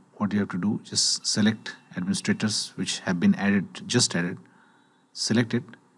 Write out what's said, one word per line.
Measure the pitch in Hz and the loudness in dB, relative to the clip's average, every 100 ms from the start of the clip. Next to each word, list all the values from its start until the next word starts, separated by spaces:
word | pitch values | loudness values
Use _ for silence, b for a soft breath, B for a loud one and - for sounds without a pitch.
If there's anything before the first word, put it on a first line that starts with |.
| - - | -18 -4
what | 104 | -2
you | 104 | 0
have | 98 | -2
to | 92 | -2
do, | 101 143 | -2 -2
just | - - - - - | -4 -2 0 0 -2
select | - 107 113 - - - - | 2 2 0 -6 -14 -14 -6
administrators | 92 92 - - 107 - - - | -2 0 0 0 0 -2 -4 -6
which | 92 - | -6 -4
have | - 87 | -2 2
been | 101 92 | 4 4
added, | 101 101 82 - - | 4 2 0 -8 -2
just | 120 - | 2 2
added, | 90 87 - - b b b b b b | 0 -2 -6 -14 b b b b b b
select | - - 117 113 | -6 0 2 2
it. | 120 - - _ | 0 -4 -14 _